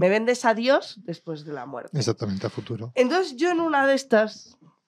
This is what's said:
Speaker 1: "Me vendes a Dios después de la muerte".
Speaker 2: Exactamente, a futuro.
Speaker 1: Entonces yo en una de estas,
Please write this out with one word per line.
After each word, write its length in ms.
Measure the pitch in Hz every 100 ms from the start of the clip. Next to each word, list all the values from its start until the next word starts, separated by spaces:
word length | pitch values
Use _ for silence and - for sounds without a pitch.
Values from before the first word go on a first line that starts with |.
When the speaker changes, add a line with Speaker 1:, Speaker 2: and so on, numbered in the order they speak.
Speaker 1:
"Me 80 | 180
vendes 360 | 214 226 247
a 100 | 247
Dios 460 | 220 240 294 - -
después 400 | 180 165 - 151
de 80 | 151
la 120 | 143
muerte". 320 | 127 127 - 147
Speaker 2:
Exactamente, 480 | 113 110 107 95 107
a 20 |
futuro. 400 | - - 113 117 254
Speaker 1:
Entonces 400 | 247 339 359 247
yo 160 | 339
en 80 | 339
una 260 | 330 285 277
de 80 |
estas, 640 | 269 269 220 214 - - _ - _